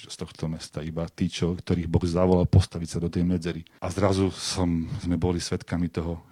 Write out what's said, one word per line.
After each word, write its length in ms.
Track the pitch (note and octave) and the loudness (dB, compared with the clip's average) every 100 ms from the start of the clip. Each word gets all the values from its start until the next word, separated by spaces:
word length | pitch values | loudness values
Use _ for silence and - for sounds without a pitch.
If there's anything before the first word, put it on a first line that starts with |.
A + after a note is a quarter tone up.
| - | -16
z 40 | - | -12
tohto 320 | F2 - D#2+ | -12 -8 -8
mesta, 320 | D#2+ - D#2 | -8 -10 -10
iba 240 | D#2+ D#2+ E2 | -8 -6 -6
tí, 240 | - F2 | -2 -4
čo, 240 | - F2 F2+ | 0 -2 -2
ktorých 320 | - F2 E2 | -2 -2 2
Boh 160 | F2+ | 0
zavolal 400 | F2+ E2+ F#2 F2+ | 2 2 6 6
postaviť 460 | E2+ F#2+ - F2 E2+ | 6 6 4 0 -6
sa 80 | E2+ | -4
do 80 | E2+ | -2
tej 160 | F2+ | 0
medzery. 400 | F2 F#2 E2+ E2 - _ | 0 0 -2 -6 -10 _
A 80 | - | -6
zrazu 400 | F2+ G2 F#2+ F#2+ - | 0 2 4 2 0
som, 560 | - - F2 E2 E2 - | -4 0 0 0 -2 -4
sme 160 | F2 E2+ | -2 0
boli 240 | F2+ F2 | 0 0
svedkami 480 | - F2+ - E2+ F2 | -2 -6 -4 -2 -2
toho, 320 | - E2 E2 - | -2 -4 -6 -10